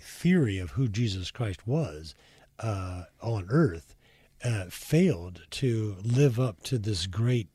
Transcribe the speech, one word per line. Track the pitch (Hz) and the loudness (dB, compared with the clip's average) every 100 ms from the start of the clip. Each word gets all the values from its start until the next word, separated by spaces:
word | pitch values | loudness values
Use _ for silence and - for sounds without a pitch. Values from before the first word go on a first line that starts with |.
theory | - - 175 185 123 95 | -14 -2 4 4 4 0
of | 90 | -4
who | - 131 | -2 -2
Jesus | 101 117 95 90 | 0 0 -2 -6
Christ | - 117 90 110 | -6 -6 -4 -2
was, | 147 139 76 80 - _ - _ - | -2 -2 -6 -14 -18 _ -20 _ -8
uh, | 113 98 92 90 90 _ | -4 -4 -4 -8 -12 _
on | 117 110 92 | -4 -4 2
earth, | 143 143 82 - - _ _ _ _ | 4 4 0 -12 -20 _ _ _ _
uh, | 123 110 90 | -2 -2 -4
failed | - - 156 185 92 90 90 - | -12 0 4 4 2 -6 -14 -12
to | - 131 113 107 95 | -2 0 0 -2 -4
live | 110 123 143 117 | 0 4 4 4
up | 127 - | -2 -2
to | - 127 | -4 -2
this | 104 95 92 | -2 -2 -4
great | 92 120 123 95 | 0 2 2 -2